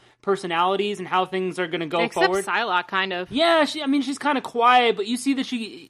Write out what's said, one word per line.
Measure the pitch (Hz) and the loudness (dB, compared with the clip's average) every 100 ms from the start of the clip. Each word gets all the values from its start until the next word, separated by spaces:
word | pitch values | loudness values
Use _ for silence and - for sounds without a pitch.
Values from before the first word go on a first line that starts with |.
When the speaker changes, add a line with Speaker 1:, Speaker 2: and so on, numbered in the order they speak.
| _ _ | _ _
Speaker 1:
personalities | 196 190 185 170 180 196 208 185 | -2 -2 0 0 2 2 -2 -4
and | 170 | -2
how | 180 180 | 0 0
things | 185 185 160 | -2 -4 -4
are | 175 | -4
gonna | 170 160 | -4 -2
go | 170 | -2
Speaker 2:
Except | 226 175 185 | 0 0 2
Speaker 1:
forward. | 190 | 0
Speaker 2:
Psylocke, | 196 208 233 180 175 | 0 -2 0 -2 0
kind | 190 190 | -2 -2
of. | 180 180 | -4 -4
Speaker 1:
Yeah, | 233 339 320 294 | 0 4 4 2
she, | 311 | -2
I | 277 | 0
mean, | 285 | 0
she's | 254 277 | -2 -2
kinda | 285 269 | -2 -2
quiet, | - 233 240 247 233 214 | -2 2 6 6 4 2
but | 202 | -2
you | 240 | -2
see | 269 269 | -2 -2
that | - | -2
she, | 247 214 147 | -6 -8 -12